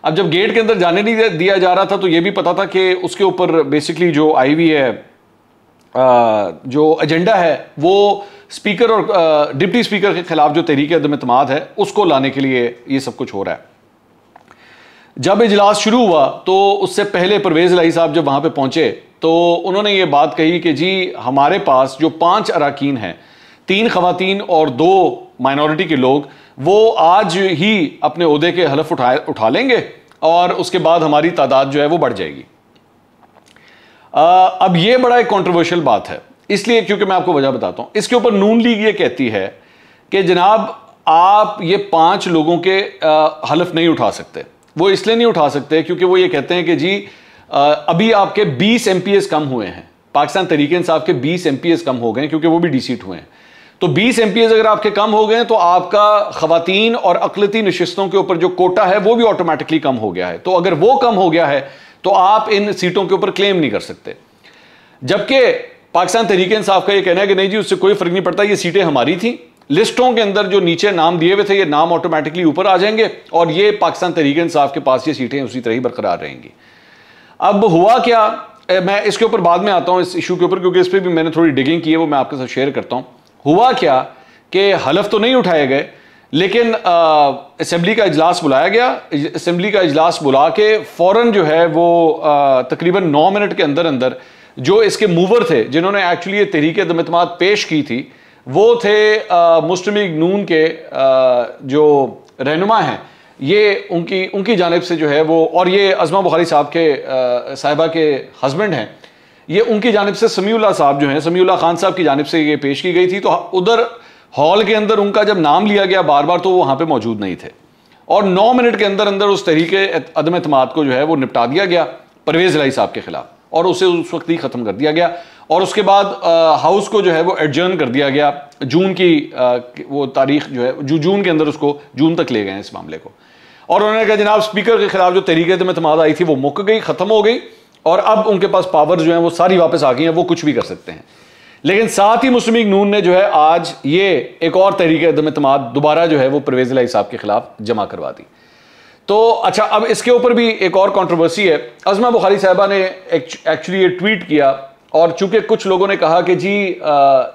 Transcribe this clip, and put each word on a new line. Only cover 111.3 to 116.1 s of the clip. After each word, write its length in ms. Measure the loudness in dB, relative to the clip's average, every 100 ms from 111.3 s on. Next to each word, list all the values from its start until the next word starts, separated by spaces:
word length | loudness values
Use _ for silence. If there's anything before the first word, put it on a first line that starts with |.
| 0 2 2
खान 180 | 0 0
साहब 200 | -2 0
की 80 |
जानिब 220 | 0 0 -2
से 160 | -2
ये 140 | 0 -2
पेश 260 | -2 -4
की 120 | -2
गई 140 | 0 0
थी। 120 | 0
तो 100 | -2 -2 -2
उधर 460 | -2 0 0 -2 -6 -20 -20 _ -2
हॉल 260 | 2 2
के 100 | 2
अंदर 260 | 0 0 0
उनका 240 | 0 0
जब 160 | 0 0
नाम 260 | 2 2 2
लिया 200 | 0 2
गया 160 | 0
बार 240 | 2